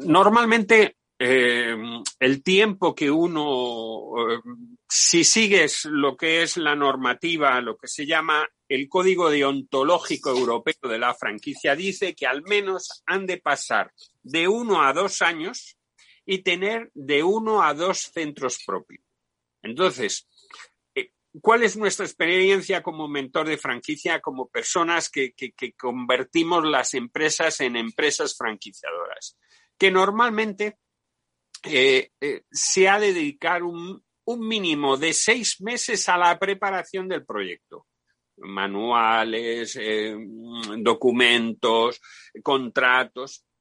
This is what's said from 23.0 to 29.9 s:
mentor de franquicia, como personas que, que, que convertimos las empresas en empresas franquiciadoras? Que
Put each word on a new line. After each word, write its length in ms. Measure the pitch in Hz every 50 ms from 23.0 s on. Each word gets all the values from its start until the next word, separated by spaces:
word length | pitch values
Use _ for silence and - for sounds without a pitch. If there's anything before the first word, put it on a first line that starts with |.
| 156 147
mentor 400 | 147 143 135 131 - 165 156 156
de 80 | 156
franquicia, 640 | 139 - 139 123 120 - - 151 151 - 180 165 156
como 280 | - - 135 131 127 -
personas 640 | - 120 113 - - 185 170 165 170 170 160 -
que, 220 | - 147 135 127 -
que, 200 | - 135 123 -
que 200 | - - 120 -
convertimos 880 | - - 127 120 127 123 120 127 127 131 - - 165 165 165 180 170 156
las 300 | 156 151 131 127 - -
empresas 680 | 135 120 120 - 151 156 156 156 - 165 160 151 -
en 160 | 147 127 120
empresas 600 | 120 113 113 113 - 151 147 143 - 156 135 -
franquiciadoras? 1000 | - 123 117 107 98 - 110 95 - - - 82 87 85 - - - - - - _ _ _ _ _ _ _ _ -
Que 120 | - 196